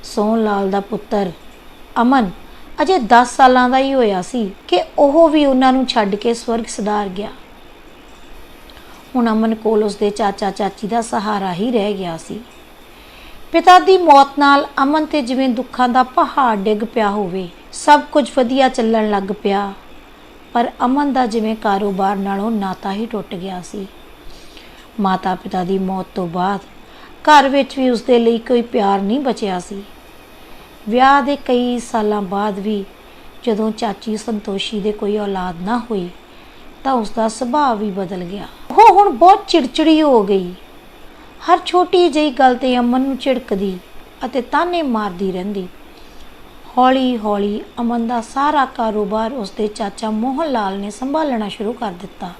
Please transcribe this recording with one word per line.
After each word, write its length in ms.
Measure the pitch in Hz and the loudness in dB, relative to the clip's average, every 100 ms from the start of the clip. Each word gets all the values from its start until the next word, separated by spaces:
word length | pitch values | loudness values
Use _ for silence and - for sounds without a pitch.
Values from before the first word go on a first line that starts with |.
ਸੋਹਣ 400 | - - 208 226 | -10 -4 0 0
ਲਾਲ 280 | 214 202 196 | 0 0 0
ਦਾ 80 | 196 | -2
ਪੁੱਤਰ 520 | 196 208 - 214 190 160 - - - - - - | -4 -10 -4 -4 -4 -6 -20 -20 -20 -20 -12 -2
ਅਮਨ 300 | 240 269 208 - - - - - | 2 2 0 -6 -18 -20 -20 -4
ਅਜੇ 180 | 302 381 | 0 0
ਦਸ 360 | 220 240 247 - | 4 4 4 4
ਸਾਲਾਂ 340 | 262 254 247 | 6 6 4
ਦਾ 80 | 262 | 2
ਹੀ 160 | 269 | 0
ਹੋਇਆ 280 | 269 226 190 | 2 0 0
ਸੀ 300 | 175 254 208 - - | -4 -4 -6 -8 -2
ਕਿ 160 | 359 339 - | -2 -2 2
ਉਹ 320 | 285 285 330 | 4 6 6
ਵੀ 160 | 302 285 | 6 4
ਉਹਨਾਂ 280 | 262 262 | 4 4
ਨੂੰ 120 | 262 254 | 4 0
ਛੱਡ 300 | 247 208 202 | 0 0 0
ਕੇ 180 | 240 | -2
ਸਵਰਗ 300 | 233 - 226 | -4 -2 -4
ਸਿਧਾਰ 440 | 220 - 202 208 202 | -4 -6 -4 -2 -4
ਗਿਆ। 220 | 185 202 - - - - - - - - - - - - - - - - - - 262 | -8 -12 -14 -20 -20 -20 -20 -20 -20 -20 -20 -20 -20 -20 -20 -20 -20 -20 -20 -8 -2
ਹੁਣ 160 | 233 | 0
ਅਮਨ 240 | 220 220 220 | 2 0 0
ਕੋਲ 280 | 214 220 | 0 0
ਉਸਦੇ 260 | 214 196 208 | 0 0 -4
ਚਾਚਾ 420 | 208 214 196 202 | 0 -2 -2 -6
ਚਾਚੀ 360 | 185 202 196 208 | -4 -6 -6 -6
ਦਾ 140 | 233 | -4
ਸਹਾਰਾ 520 | 226 240 208 208 190 | -4 -6 -4 -4 -4
ਹੀ 180 | 170 226 | -4 -2
ਰਹਿ 220 | 240 202 | -2 -2
ਗਿਆ 240 | 196 180 160 | -4 -6 -10
ਸੀ। 220 | - 208 240 - - - - - - - - - - | -12 -14 -14 -20 -20 -20 -20 -20 -20 -20 -20 -20 -2
ਪਿਤਾ 280 | 330 349 359 | 2 8 8
ਦੀ 180 | 370 370 | 8 4
ਮੌਤ 300 | 339 277 277 277 | 8 8 6 4
ਨਾਲ 280 | 285 285 285 - | 4 4 2 -2
ਅਮਨ 200 | 269 311 | 0 0
'ਤੇ 180 | 311 311 | 0 -2
ਜਿਵੇਂ 280 | 240 254 269 | -2 -2 0
ਦੁੱਖਾਂ 400 | 233 254 - 247 | -2 -6 -2 0
ਦਾ 140 | 247 | 2
ਪਹਾੜ 540 | 247 - 320 - 254 214 | 2 0 0 2 0 0
ਡਿੱਗ 280 | 196 214 220 | 0 -2 -2
ਪਿਆ 160 | - 214 | -2 -2
ਹੋਵੇ। 400 | 202 196 185 180 - - | -2 -4 -6 -10 -14 -18
ਸਭ 280 | - - 294 | -6 4 4
ਕੁਝ 300 | 285 302 247 - | 4 0 0 0
ਵਧੀਆ 320 | 240 262 262 | 0 2 2
ਚੱਲਣ 400 | 262 226 220 214 | 2 0 2 0
ਲੱਗ 240 | 202 196 208 | -2 -4 -4
ਪਿਆ, 300 | 208 196 202 98 - - - - - - - | -2 -2 -4 -10 -20 -20 -20 -20 -20 -20 -6
ਪਰ 180 | 240 240 - 254 | -2 -2 -2 0
ਅਮਨ 280 | 269 294 | 0 0
ਦਾ 120 | 262 247 | 0 0
ਜਿਵੇਂ 300 | 226 214 220 | 0 -2 -2
ਕਾਰੋਬਾਰ 600 | 220 196 208 190 196 196 | -2 0 -2 -2 -2 -2
ਨਾਲੋਂ 360 | 196 196 208 | -4 -4 -2
ਨਾਤਾ 420 | 220 196 185 208 | -4 -4 -6 -8
ਹੀ 120 | 196 226 | -6 -6
ਟੁੱਟ 300 | 220 185 190 | -8 -10 -10
ਗਿਆ 260 | 190 180 | -10 -10
ਸੀ। 260 | 175 208 196 - - - - - - - - - - - | -12 -14 -14 -16 -20 -20 -20 -20 -20 -20 -20 -20 -20 -4
ਮਾਤਾ 360 | 196 185 190 180 | -2 -2 -2 -6
ਪਿਤਾ 280 | - 190 | -6 -6
ਦੀ 160 | 180 190 | -2 -2
ਮੌਤ 260 | 190 190 185 - | -2 -6 -8 -8
ਤੋਂ 120 | 180 | -6
ਬਾਅਦ 320 | 175 180 196 - - - - - - | -4 -4 -4 -8 -20 -20 -20 -20 -6
ਘਰ 260 | - 302 277 | 4 6 6
ਵਿੱਚ 280 | 277 269 - | 2 0 0
ਵੀ 120 | 262 | 0
ਉਸਦੇ 300 | 233 - 240 | 0 2 4
ਲਈ 180 | 233 233 | 4 0
ਕੋਈ 240 | 233 247 | 0 0
ਪਿਆਰ 400 | 233 247 196 196 | 0 0 0 0
ਨਹੀਂ 180 | 196 247 | 0 -2
ਬਚਿਆ 400 | 269 220 208 180 | -2 -2 -4 -4
ਸੀ। 240 | 180 196 202 - - - - - - - - - - | -8 -14 -14 -20 -20 -20 -20 -20 -20 -20 -20 -16 -4
ਵਿਆਹ 320 | 233 262 285 | 2 4 4
ਦੇ 140 | 254 277 | 2 -4
ਕਈ 440 | - 247 247 240 | 0 0 0 -4
ਸਾਲਾਂ 420 | 233 233 208 208 | -4 -2 0 -2
ਬਾਅਦ 380 | 196 196 214 196 | -2 -4 -4 -4
ਵੀ 260 | 196 214 196 - - - - - | -4 -4 -6 -16 -20 -20 -20 -10
ਜਦੋਂ 280 | - 208 220 | -4 -2 -2
ਚਾਚੀ 460 | 214 226 - - 214 | -4 -6 -6 -6 -8
ਸੰਤੋਸ਼ੀ 600 | 226 214 202 196 - 214 | -6 -8 -6 -8 -6 -4
ਦੇ 120 | 202 | -4
ਕੋਈ 260 | 208 208 214 | -4 -4 -4
ਔਲਾਦ 380 | 202 190 185 170 | -4 -4 -6 -6
ਨਾ 160 | 185 240 | -4 -4
ਹੋਈ 320 | 233 208 180 - - - - - - - | -4 -6 -6 -12 -20 -20 -20 -20 -20 -10
ਤਾਂ 100 | 269 | -2
ਉਸਦਾ 340 | 262 214 - 220 | -2 -2 -2 -4
ਸੁਭਾਅ 480 | 220 247 294 285 220 | -2 -4 0 0 0
ਵੀ 160 | 208 | -4
ਬਦਲ 320 | 190 185 185 | -6 -6 -8
ਗਿਆ। 240 | 175 196 - - - | -10 -10 -14 -18 -6
ਉਹ 220 | 254 440 | 6 8
ਹੁਣ 160 | 370 403 | 8 4
ਬਹੁਤ 340 | 254 339 403 415 | 6 6 6 4
ਚਿੜਚਿੜੀ 540 | 339 233 - 311 311 | 0 0 0 4 4
ਹੋ 220 | 311 247 | 4 4
ਗਈ। 300 | 196 196 180 185 - - - - - - - - - | 4 0 -2 -10 -18 -20 -20 -20 -20 -20 -20 -16 0
ਹਰ 80 | 349 - | 0 2
ਛੋਟੀ 440 | 359 359 359 349 | 0 2 4 2
ਜਿਹੀ 220 | 277 302 | 2 0
ਗੱਲ 220 | 247 262 | 4 2
'ਤੇ 240 | 247 262 247 | 4 0 0
ਅਮਨ 240 | 240 254 | 2 0
ਨੂੰ 160 | 269 269 | 0 -4
ਝਿੜਕਦੀ 600 | - 262 262 196 196 185 - - - - 254 | -2 -4 -2 -4 -4 -6 -12 -20 -20 -12 -6
ਅਤੇ 160 | 269 | -6
ਤਾਨੇ 400 | 247 294 349 349 | -2 -2 0 -2
ਮਾਰਦੀ 500 | 294 226 208 175 196 | -2 -2 -4 -4 -6
ਰਹਿੰਦੀ। 360 | 185 190 202 180 - - - - - - - - - - - | -4 -6 -8 -10 -14 -20 -20 -20 -20 -20 -20 -20 -20 -10 2
ਹੌਲੀ-ਹੌਲੀ 840 | 254 262 254 247 208 208 202 208 - - | 4 4 0 -2 -2 -2 -2 -4 -8 -6
ਅਮਨ 280 | 233 240 233 | -4 -2 -2
ਦਾ 140 | 240 | -4
ਸਾਰਾ 440 | 220 - 285 302 254 | -6 -2 0 0 -2
ਕਾਰੋਬਾਰ 680 | - 226 208 202 214 226 | -2 -4 -2 -4 -2 -4
ਉਸਦੇ 340 | 269 208 - 214 | -6 -10 -6 -6
ਚਾਚਾ 420 | 208 208 202 220 | -4 -10 -6 -6
ਮੋਹਨ 420 | 214 240 262 330 | -4 -4 -4 -2
ਲਾਲ 280 | 247 202 196 | -2 -2 -6
ਨੇ 120 | 202 | -8
ਸੰਭਾਲਣਾ 580 | 208 262 285 320 208 208 | -8 -4 -2 -2 -2 -6
ਸ਼ੁਰੂ 240 | - 208 | -6 -8
ਕਰ 180 | 240 226 | -6 -8
ਦਿੱਤਾ। 380 | 180 202 - 185 180 | -10 -16 -14 -14 -14